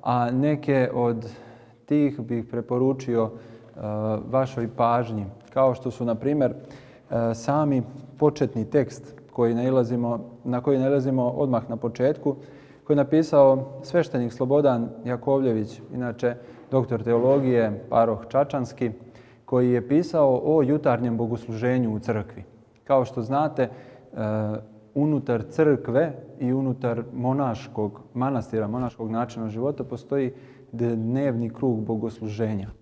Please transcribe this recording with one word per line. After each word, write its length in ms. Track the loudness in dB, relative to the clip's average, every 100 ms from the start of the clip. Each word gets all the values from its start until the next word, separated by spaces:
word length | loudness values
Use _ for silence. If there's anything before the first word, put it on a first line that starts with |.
a 300 | 0 0 0
neke 580 | 2 2 0 2 2 2
od 380 | 0 0 -2 -6 -14 -20 -20 -20 _ -2
tih 340 | 2 2 -2
bih 260 | -4 -6 -4
preporučio, 840 | -6 -2 2 2 2 0 0 0
e, 500 | -4 -18 -20 -20 -10 -6 -4 -2 -2 0
vašoj 380 | 0 0 -2 -6 0
pažnji, 500 | 2 2 0 -6 -8 -12 -6
kao 220 | 2 2 2
što 160 | -6
su, 140 | -4 -4
na 100 | -2
primjer, 360 | 0 2 0
e, 840 | -2 -14 -20 -20 -20 _ -2 -2
sami 500 | -2 0 2 2 0 -2 -12 -18 2
početni 480 | 2 2 -2 -2 0
tekst 500 | 0 0 -6 -18 -20 -12
koji 220 | 0 2
nailazimo, 680 | 2 2 2 2 0 -2 -4 -8 -10
na 180 | -4 -2
koji 180 | 2 2
nailazimo 440 | 4 2 2 2 0
odmah 400 | 0 0 0 -2
na 80 | -6
početku, 580 | -6 0 0 2 -2 -4 -10 -20 -20 -20
koji 120 | 0 2
je 80 |
napisao 760 | 4 2 4 8 8 6 0 -12
sveštenik 500 | -2 0 0 -2 -4
Slobodan 560 | -2 2 4 4 2 -2 -6 -6
Jakovljević, 760 | -4 0 2 2 0 -4 -10 -12
inače 420 | -6 -6 -2 -2 -2 -14 -20 -2
doktor 320 | 0 0 -2
teologije, 840 | 2 4 4 4 4 2 2 -2 0
paroh 380 | 4 4 0 -2
čačanski, 640 | 0 0 -2 -6 -4 -4 -4 -18 -20 -20 -20 0
koji 260 | 2 4
je 160 | 2 2
pisao 540 | 0 2 2 4 4
o 200 | 2 2
jutarnjem 540 | 4 2 2 2 0 -2
bogosluženju 800 | -2 -4 -6 -2 0 2 0 -2
u 40 |
crkvi. 440 | -2 -4 -4 -12 -18 -20 _ _
Kao 220 | 0 2 2
što 160 | -4
znate, 420 | -2 0 0 0
e, 60 | -2 -4 -20 -20 -16 -6 -4 -2 -2 -6 -10 -20 -8 -2
unutar 480 | 0 0 0 -2 -2
crkve 640 | 2 4 4 2 0 0 -4 -16 -6
i 140 | -2
unutar 500 | 0 -2 -2 -2 -4 -6
monaškog 880 | -4 -2 0 -2 -4 -8 -6 -6 -6 -12
manastira, 540 | -4 -2 -2 -4 -4 -4
monaškog 440 | -4 -6 -6 -6
načina 380 | -4 -4 -6 -8
života, 340 | -4 -4 -4
postoji 500 | -8 -10 -4 -2 -2 -6 -20 -20 -14
dnevni 800 | -2 -2 0 -2 0 0 -2 -6
krug 300 | -2 -2 0 -2
bogosluženja. 800 | -4 -4 -6 -8 -4 -2 -4 -8 -14